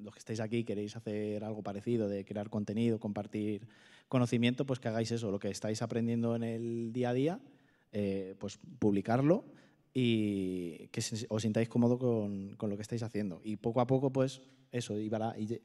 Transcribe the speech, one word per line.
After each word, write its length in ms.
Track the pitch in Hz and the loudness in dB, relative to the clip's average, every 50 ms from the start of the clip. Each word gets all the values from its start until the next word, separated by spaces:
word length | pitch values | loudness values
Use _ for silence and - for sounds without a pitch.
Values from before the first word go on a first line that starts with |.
los 120 | 104 101 - | -16 -16 -16
que 60 | - | -16
estáis 220 | - - 110 110 | -10 -6 -4 -4
aquí 240 | 113 107 117 117 113 | -2 0 0 0 0
queréis 320 | 113 101 104 104 104 - | 0 -2 -4 -4 -6 -8
hacer 480 | 113 - 110 104 107 107 107 104 107 107 | -8 -6 -4 -4 -2 -2 -2 -4 -4 -4
algo 180 | 107 107 107 95 | -6 -6 -6 -8
parecido 460 | 101 98 98 - 120 120 113 107 98 | -8 -8 -6 -2 0 2 2 2 0
de 160 | 101 98 95 | -2 -4 -6
crear 240 | - 101 104 101 - | -6 -6 -6 -6 -4
contenido, 500 | - 107 101 - 104 113 117 117 110 107 | -4 -4 -2 0 0 2 4 2 2 2
compartir 680 | - 107 101 104 101 107 - 107 104 107 104 101 117 - - - - - - - _ _ | -2 -4 -4 -4 -6 -4 -4 -2 -2 -2 -4 -4 -8 -14 -20 -20 -20 -20 -20 -20 _ _
conocimiento, 560 | - 127 123 117 135 117 120 123 127 - 139 | 2 2 2 4 4 4 4 4 2 2 0
pues 160 | 143 127 - | -2 -2 -2
que 80 | - 117 | -2 -2
hagáis 220 | 110 117 113 113 | 0 0 0 0
eso, 200 | 117 117 120 101 | -2 -2 0 -2
lo 80 | 98 98 | -2 -2
que 100 | - 101 | -2 -4
estáis 320 | 92 - - 107 107 104 | -4 -4 -2 -2 -2 -2
aprendiendo 540 | 120 110 117 117 117 117 117 117 117 117 117 | -4 -2 0 0 0 2 2 2 2 0 0
en 80 | 117 117 | 0 -2
el 480 | 113 113 113 117 117 117 117 117 113 | -4 -4 -4 -4 -4 -4 -4 -4 -4
día 200 | 113 123 123 120 | -2 0 0 2
a 20 | 123 | 2
día, 260 | 127 139 160 185 262 - - - _ _ _ _ _ _ _ - | 2 2 2 0 -2 -8 -18 -20 _ _ _ _ _ _ _ -2
eh, 420 | 104 101 98 98 98 95 92 98 | 0 0 0 0 -2 -4 -8 -10
pues 220 | - 104 98 - - - - - - | -8 -8 -8 -8 -10 -14 -18 -4 2
publicarlo 640 | - 107 101 98 95 113 117 127 139 151 180 254 - - - - - - _ _ _ _ _ | 4 4 4 4 4 4 4 4 6 6 4 4 2 -6 -18 -20 -20 -20 _ _ _ _ _
y 920 | 131 123 120 113 110 107 104 101 98 95 92 92 92 87 85 76 - - | 2 4 4 4 4 4 2 2 0 0 -2 -2 -2 -4 -6 -8 -10 -14
que 140 | - - 120 | -8 -6 -6
se, 240 | 120 - 120 107 120 - | -4 -4 -4 -6 -2 -2
os 120 | 107 110 | -2 0
sintáis 280 | 113 110 104 110 113 113 | 0 2 2 2 2 4
cómodo 280 | - 120 120 120 123 | 4 4 4 4 4
con, 580 | 123 131 120 117 110 104 101 101 98 98 98 104 | 4 2 2 2 2 0 -2 -4 -6 -6 -8 -6
con 120 | - 113 104 | -4 -4 -2
lo 60 | 101 | -2
que 60 | 104 | -4
estáis 220 | 107 - 120 113 117 | -4 -6 -4 -4 -4
haciendo. 360 | 110 - 104 104 95 85 - - | -4 -2 -2 -2 -2 -4 -6 -6
Y 100 | 110 107 | -6 -6
poco 240 | 98 - 120 113 123 | -2 -2 0 2 2
a 80 | 120 | 4
poco, 240 | 123 135 131 139 131 | 4 4 4 4 2
pues, 300 | 131 135 131 139 - - - - - _ _ _ | 2 2 2 2 0 -6 -16 -20 -20 _ _ _
eso, 260 | - 120 113 - 104 | -6 -6 -4 -2 -4
irá, 400 | 107 107 107 113 107 110 117 - | -4 -2 -2 0 0 -2 -2 -2
y, 220 | 107 110 107 117 - | -4 -4 -4 -4 -8